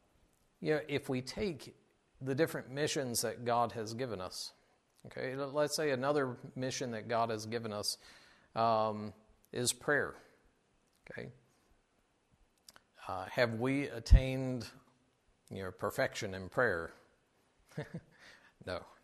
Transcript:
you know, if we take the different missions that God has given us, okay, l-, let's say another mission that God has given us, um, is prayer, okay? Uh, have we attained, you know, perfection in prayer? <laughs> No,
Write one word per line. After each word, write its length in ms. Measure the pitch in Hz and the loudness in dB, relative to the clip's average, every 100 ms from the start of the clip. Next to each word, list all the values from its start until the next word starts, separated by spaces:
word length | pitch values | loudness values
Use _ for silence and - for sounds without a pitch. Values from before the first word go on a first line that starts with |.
| _ _ _ _ _ _ | _ _ _ _ _ _
you 120 | 156 | 0
know, 80 | 151 151 | 0 0
if 220 | 143 - | -4 -2
we 120 | 127 | -4
take 540 | 127 - 208 139 - - _ _ _ _ | -4 -4 -4 -4 -10 -18 _ _ _ _
the 120 | 131 | -4
different 380 | 135 160 147 113 | 2 2 0 -8
missions 500 | 135 147 160 131 113 | -2 0 0 -2 -2
that 240 | 117 - 120 | -2 -2 0
God 260 | 117 117 | 2 2
has 200 | 113 110 | 0 -6
given 260 | 113 131 98 | -4 -4 -4
us, 340 | 92 - - - _ _ _ _ 123 | -6 -8 -10 -14 _ _ _ _ -14
okay, 280 | 127 127 | -6 -6
l-, 180 | 135 139 | -4 -2
let's 220 | 143 147 156 | 0 0 2
say 160 | 151 | 2
another 460 | 131 135 147 131 123 - - | 2 4 4 2 -2 -10 -4
mission 340 | 131 - 131 | -4 -2 -4
that 160 | 113 110 | -4 0
God 220 | 117 117 | 2 2
has 160 | 107 107 | 0 -2
given 260 | 117 113 | -4 -4
us, 260 | 104 - - - - - - _ 113 | -4 -4 -6 -10 -20 -20 -20 _ 2
um, 580 | 113 110 110 107 104 - - _ _ | 4 6 4 0 -6 -10 -20 _ _
is 200 | - 120 | 0 0
prayer, 440 | - - 143 87 - - _ _ _ _ _ _ _ - | 0 2 2 2 -4 -18 _ _ _ _ _ _ _ -16
okay? 180 | - 131 - _ _ _ _ _ _ _ _ _ _ _ _ - - _ - - | -12 -12 -14 _ _ _ _ _ _ _ _ _ _ _ _ -20 -20 _ -16 -8
Uh, 180 | 95 92 | -6 -4
have 300 | - 120 113 | 2 2 4
we 240 | 127 139 143 | 0 0 -2
attained, 760 | 117 - 131 131 131 131 127 113 - - _ _ _ _ _ _ | -6 8 8 8 0 -2 -4 -6 -12 -20 _ _ _ _ _ _
you 100 | 98 | -8
know, 100 | 95 | -8
perfection 640 | - 104 - 131 - 104 | -4 -4 0 -2 -2 -6
in 160 | 95 92 | -6 -4
prayer? 440 | - 120 87 82 - | 2 4 4 -2 -10
<laughs> 840 | - _ _ _ _ _ _ - 143 - - - - - - _ - | -20 _ _ _ _ _ _ -10 -10 -10 -14 -20 -20 -20 -20 _ -8
No, 140 | 90 - - | -6 -8 -18